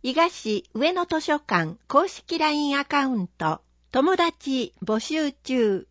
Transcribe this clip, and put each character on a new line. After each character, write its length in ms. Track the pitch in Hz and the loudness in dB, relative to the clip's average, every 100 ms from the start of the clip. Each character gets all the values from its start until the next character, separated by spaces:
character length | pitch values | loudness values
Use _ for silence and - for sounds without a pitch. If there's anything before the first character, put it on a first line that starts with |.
伊 100 | 254 | 0
賀 160 | 277 339 | 2 2
市 400 | - 220 208 - | 0 -2 -4 -4
上 180 | 220 302 | -2 0
野 140 | 370 349 | 0 -2
図 160 | 320 | -2
書 180 | 320 294 | 0 -2
館 380 | - 185 160 180 _ | 0 0 0 -8 _
公 220 | 269 370 | 2 2
式 300 | - - 330 | -4 -8 -2
ラ 100 | 311 | 0
イ 220 | 294 294 | 0 0
ン 60 | 277 | -2
ア 60 | |
カ 220 | 285 285 269 | 0 0 0
ウ 120 | 240 | -2
ン 100 | 180 | -4
ト、 340 | _ 160 160 _ _ _ | _ -2 -2 _ _ _
友 260 | 254 302 359 | 0 2 2
達 560 | 339 - - 262 220 _ | 0 -2 -4 -4 -4 _
募 160 | 190 220 | -2 -2
集 320 | - 311 294 | -2 -2 -2
中。 560 | - - 254 220 190 - | -6 -4 0 2 0 -6